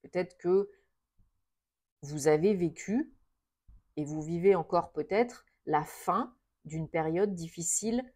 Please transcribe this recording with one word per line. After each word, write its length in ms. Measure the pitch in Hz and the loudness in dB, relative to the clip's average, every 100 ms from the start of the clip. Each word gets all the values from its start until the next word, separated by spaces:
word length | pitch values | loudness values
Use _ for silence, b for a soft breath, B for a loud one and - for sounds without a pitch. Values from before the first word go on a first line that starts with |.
Peut-être 340 | - 175 180 - | -6 -4 -4 -4
que 320 | - 190 202 b b _ _ _ _ _ _ _ _ _ _ _ | 2 2 2 b b _ _ _ _ _ _ _ _ _ _ _
vous 240 | 143 151 143 | -10 0 4
avez 260 | 151 185 | 4 4
vécu 580 | 196 170 165 - 220 320 _ _ _ _ _ _ - _ - | 2 0 -4 -4 -2 -2 _ _ _ _ _ _ -20 _ -8
et 100 | 147 | -6
vous 160 | 156 | -6
vivez 320 | 156 170 190 | -4 2 4
encore 380 | 185 160 175 - | 4 2 -2 -2
peut-être 540 | - 147 196 240 - _ _ - | -8 -2 0 0 -4 _ _ -2
la 180 | 151 | -2
fin 520 | 151 - - 185 240 _ _ _ 147 | -2 -6 -2 -2 -4 _ _ _ -12
d'une 240 | 160 160 | -8 -4
période 440 | 165 156 165 208 | -2 0 0 0
difficile 720 | 180 165 - 165 - 214 240 254 | -2 -10 -8 -4 -2 0 -2 -4